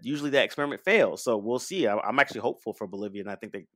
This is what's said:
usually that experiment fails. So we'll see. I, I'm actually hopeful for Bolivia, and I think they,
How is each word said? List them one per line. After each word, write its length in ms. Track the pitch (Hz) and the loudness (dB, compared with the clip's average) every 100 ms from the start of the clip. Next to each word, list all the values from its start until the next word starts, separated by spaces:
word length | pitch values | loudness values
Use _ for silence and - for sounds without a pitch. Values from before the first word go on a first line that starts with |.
usually 280 | 120 147 147 | -6 -4 2
that 140 | 135 | 4
experiment 360 | 110 - 143 - | 2 0 -4 -2
fails. 380 | 185 214 110 78 | 2 4 4 2
So 120 | 127 107 | 0 0
we'll 220 | 107 123 | 0 -2
see. 280 | - 190 113 | -2 0 2
I, 100 | 104 | 2
I'm 200 | 104 131 | 2 2
actually 220 | 135 113 | 2 0
hopeful 300 | 117 - 113 | -4 -4 -8
for 120 | - 101 | -8 -10
Bolivia, 360 | 98 104 101 | -8 -8 -8
and 80 | 98 | -8
I 60 | 95 | -10
think 160 | 104 | -10
they, 140 | 101 85 | -12 -12